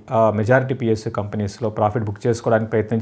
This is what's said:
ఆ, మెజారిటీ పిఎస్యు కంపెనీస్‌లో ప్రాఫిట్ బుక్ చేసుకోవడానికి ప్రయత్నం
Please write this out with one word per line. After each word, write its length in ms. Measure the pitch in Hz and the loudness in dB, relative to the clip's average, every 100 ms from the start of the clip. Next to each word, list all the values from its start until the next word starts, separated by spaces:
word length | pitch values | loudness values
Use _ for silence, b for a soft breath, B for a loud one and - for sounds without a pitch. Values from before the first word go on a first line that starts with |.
| - | -4
ఆ, 200 | 120 110 104 | 2 2 2
మెజారిటీ 380 | 107 131 131 | 4 4 2
పిఎస్యు 380 | 135 117 110 117 | -2 0 0 -2
కంపెనీస్‌లో 580 | 113 104 110 101 - 110 | -6 -4 -4 -6 -4 -4
ప్రాఫిట్ 340 | 107 107 127 | 0 0 0
బుక్ 240 | 107 101 123 | -4 -4 -2
చేసుకోవడానికి 440 | 113 131 113 110 | -2 2 0 0
ప్రయత్నం 280 | 113 104 113 | -2 0 -2